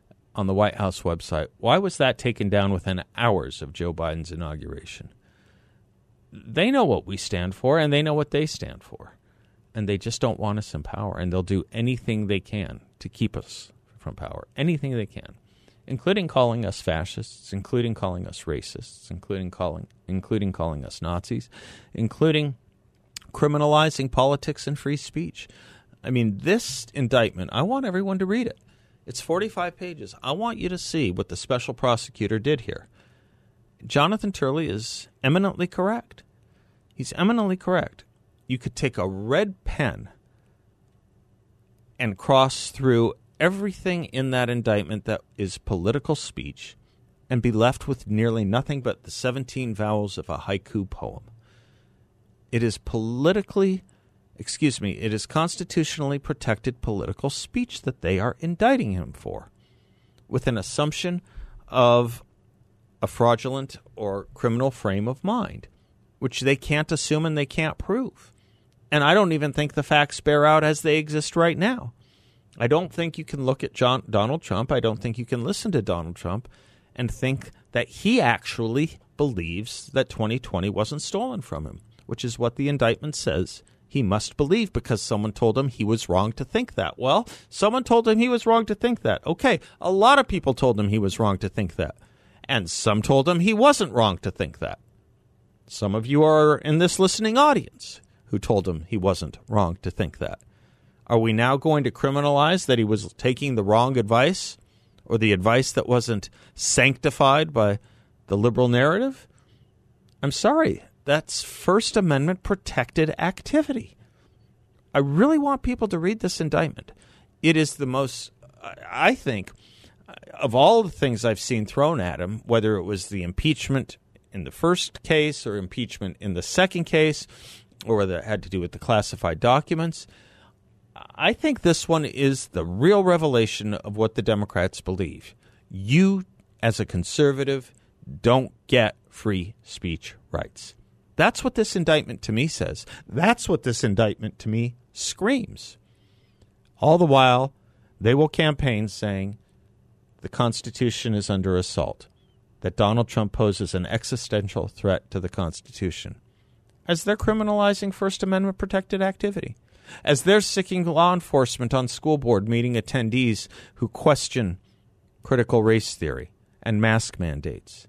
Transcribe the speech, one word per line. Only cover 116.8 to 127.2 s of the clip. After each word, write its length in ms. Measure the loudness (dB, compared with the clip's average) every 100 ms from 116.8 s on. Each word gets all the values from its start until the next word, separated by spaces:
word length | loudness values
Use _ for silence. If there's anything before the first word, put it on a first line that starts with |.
| -18 -20 _ _ _ _
It 140 | 2 4
is 200 | 2 -2
the 100 | -4
most, 440 | -2 -4 -6 -16 _ -20 _
I, 120 | -18 -16 -10
I 240 | 0 2
think, 380 | 2 -2 -4 -6 -16 _ _ -20 _ -20 -20 -18
of 200 | -6 0
all 280 | 6 8 6
the 80 | 4
things 340 | 0 0 0
I've 160 | 0 -2
seen 240 | -2 -2
thrown 360 | -2 2 2 2
at 200 | -2 -4
him, 220 | -6 -6
whether 320 | 0 2 2 0
it 60 |
was 260 | -2 -6 -6
the 140 | -8
impeachment 760 | -6 -2 0 0 -2 -4 -4 -12 _ _ _
in 100 | -12
the 60 | -12
first 520 | -2 0 0 -2 -8
case 440 | 0 2 0 -2 -6
or 100 | -6
impeachment 640 | -6 -6 -8 -6 -10 -8
in 140 | -6
the 80 | -6
second 420 | -2 0 2 0
case, 420 | 0 2 2 0